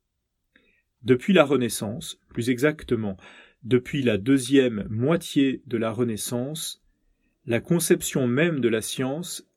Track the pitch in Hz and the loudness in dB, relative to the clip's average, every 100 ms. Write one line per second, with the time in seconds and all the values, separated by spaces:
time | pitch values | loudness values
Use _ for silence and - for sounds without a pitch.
0 | _ _ _ _ _ _ _ _ _ _ | _ _ _ _ _ _ _ _ _ _
1 | 113 127 - 185 143 139 120 - 107 120 | 2 2 4 4 6 4 0 -2 -6 -6
2 | - - _ - 113 123 147 156 - 120 | -10 -16 _ -6 -2 2 0 0 -4 -4
3 | 107 95 - - - _ 117 123 127 147 | -4 -8 -14 -20 -20 _ 0 0 0 -2
4 | 123 104 104 139 120 139 127 110 95 107 | 0 0 2 0 4 4 4 0 -4 -2
5 | 127 175 - - 135 127 - 117 113 107 | 0 0 -2 0 0 0 -6 -4 -2 -2
6 | 120 107 - 123 131 156 - - _ _ | -4 -4 -6 -6 -6 -8 -10 -14 _ _
7 | _ _ _ _ - 117 - 170 160 175 | _ _ _ _ -4 -4 0 0 2 0
8 | - 156 127 123 170 151 117 110 107 - | 0 0 0 2 2 2 0 0 -4 -6
9 | 131 143 180 - - | -4 -4 -8 -12 -16